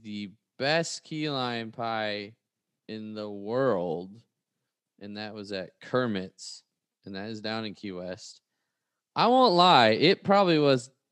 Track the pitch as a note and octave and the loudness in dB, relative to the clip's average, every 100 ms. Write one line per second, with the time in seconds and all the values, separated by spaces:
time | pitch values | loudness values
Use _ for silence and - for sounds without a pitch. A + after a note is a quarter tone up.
0 | A2 G#2 G2+ F#2+ _ - C3 E3 E3 - | -12 -10 -10 -14 _ -6 -2 0 -2 -8
1 | - D#3 D3+ C#3 B2 A#2 A2+ A2 A#2 A2+ | -12 -8 -6 -4 -4 -6 -8 -8 -6 -4
2 | G#2+ G#2 G2+ A#2+ _ _ _ _ - A2 | -4 -6 -10 _ _ _ _ _ -16 -14
3 | G#2+ G#2+ G#2+ G2+ G2+ B2 C3+ F#2+ F2 E2 | -12 -10 -12 -12 -6 -2 0 0 -2 -6
4 | F#2 A2 _ _ _ _ _ _ _ _ | -8 -18 _ _ _ _ _ _ _ _
5 | G2+ G#2 G#2+ G#2+ G2+ F#2+ F2+ _ - B2+ | -16 -12 -12 -12 -10 -8 -10 _ -4 -2
6 | B2 G2 F#2+ _ - - _ _ _ _ | -2 -4 -6 _ -20 -20 _ _ _ _
7 | F#2+ F#2+ G#2 G#2+ G#2+ A2 A2 F#2 G#2 F2+ | -14 -12 -10 -10 -8 -6 -8 -10 -12 -10
8 | F2+ F#2 - - _ _ _ _ _ _ | -10 -12 -14 -20 _ _ _ _ _ _
9 | _ - G#3 B3+ B3 F3 F3+ C#3+ A2+ A2 | _ 0 4 6 6 6 8 8 8 6
10 | D#3 G3+ - G3+ F#3 D#3 C#3+ B2+ - _ | 4 2 2 4 4 4 4 2 0 _
11 | _ | _